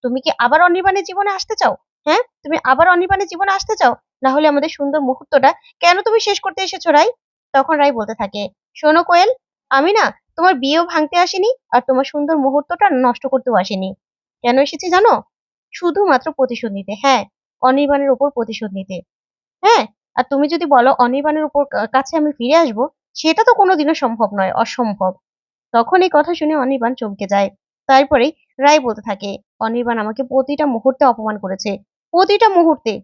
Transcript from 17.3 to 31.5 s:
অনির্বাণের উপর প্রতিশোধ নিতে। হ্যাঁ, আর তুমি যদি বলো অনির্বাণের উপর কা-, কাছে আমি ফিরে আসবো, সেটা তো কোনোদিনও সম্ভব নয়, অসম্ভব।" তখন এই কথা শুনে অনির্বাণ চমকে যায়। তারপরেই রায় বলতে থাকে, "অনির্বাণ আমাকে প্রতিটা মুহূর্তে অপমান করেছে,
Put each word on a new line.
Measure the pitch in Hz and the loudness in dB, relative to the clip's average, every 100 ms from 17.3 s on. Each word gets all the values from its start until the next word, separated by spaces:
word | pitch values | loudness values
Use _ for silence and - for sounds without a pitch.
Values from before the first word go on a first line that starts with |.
| _ _ _ | _ _ _
অনির্বাণের | 254 269 285 277 277 | 0 2 2 0 2
উপর | 247 285 | 0 0
প্রতিশোধ | 269 226 214 214 | -2 -8 -8 -10
নিতে। | 190 190 180 - _ _ _ _ _ | -10 -12 -14 -14 _ _ _ _ _
হ্যাঁ, | 392 453 220 _ _ | 2 2 0 _ _
আর | - 254 | -6 -2
তুমি | 277 294 | 0 0
যদি | 330 320 | -2 2
বলো | 277 247 269 | 4 4 2
অনির্বাণের | 247 262 294 302 | 0 0 -2 -2
উপর | 302 285 | -2 -2
কা-, | 285 208 220 | -2 -4 -2
কাছে | 254 - 330 | -2 -2 -2
আমি | 302 | -2
ফিরে | 294 240 320 | -2 0 2
আসবো, | 320 208 285 _ _ | 2 -2 -6 _ _
সেটা | - 311 320 | -6 -2 2
তো | 453 | 2
কোনোদিনও | 466 392 370 294 | 4 4 2 0
সম্ভব | 320 247 220 214 | -2 -4 -2 -4
নয়, | 202 190 | -2 -4
অসম্ভব।" | - 226 - 233 202 185 190 _ _ _ _ _ | -2 -4 -2 -4 -2 -4 -6 _ _ _ _ _
তখন | 233 233 370 | -2 0 2
এই | 370 | 2
কথা | 294 302 | 2 0
শুনে | 339 302 311 | -2 -2 -2
অনির্বাণ | 254 269 233 | -2 -2 -4
চমকে | 254 220 196 196 | -4 -8 -8 -2
যায়। | 196 196 _ _ _ - | 0 -2 _ _ _ 2
তারপরেই | 269 277 277 262 - _ - | 2 4 2 0 -2 _ -2
রায় | 277 302 | 2 2
বলতে | 254 220 | 0 -6
থাকে, | 220 202 202 196 _ _ | -8 -8 -8 -12 _ _
"অনির্বাণ | 220 240 240 226 | -4 -4 -2 -4
আমাকে | 214 220 | -4 -6
প্রতিটা | 254 262 262 285 294 | -2 -2 -2 -2 -2
মুহূর্তে | 226 262 262 | 0 -2 2
অপমান | 277 226 214 214 | 0 0 -4 -8
করেছে, | 196 | -8